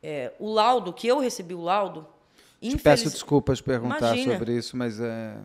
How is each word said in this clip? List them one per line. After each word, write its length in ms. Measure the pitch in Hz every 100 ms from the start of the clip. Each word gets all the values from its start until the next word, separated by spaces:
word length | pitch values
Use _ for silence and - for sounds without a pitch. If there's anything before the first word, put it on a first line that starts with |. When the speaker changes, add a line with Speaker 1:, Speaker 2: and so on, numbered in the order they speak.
Speaker 1:
é, 300 | 151 151 123 -
o 120 | 208
laudo, 400 | 220 214 254 180
que 160 | 170 226
eu 100 | 269
recebi 340 | 254 226 180
o 80 | 175
laudo, 460 | 170 196 196 160 156 _ _ _ _ _
Speaker 2:
Te 80 | 220
Speaker 1:
infeliz- 140 | 277 156 139
Speaker 2:
peço 80 | 151
desculpas 500 | - - 147 - 131
perguntar 380 | - 127 120 302 120
Speaker 1:
Imagina. 180 | 120 131
Speaker 2:
sobre 220 | 113 113 120
isso, 200 | 113 127
mas 240 | 120 107
é 340 | 117 113 110 104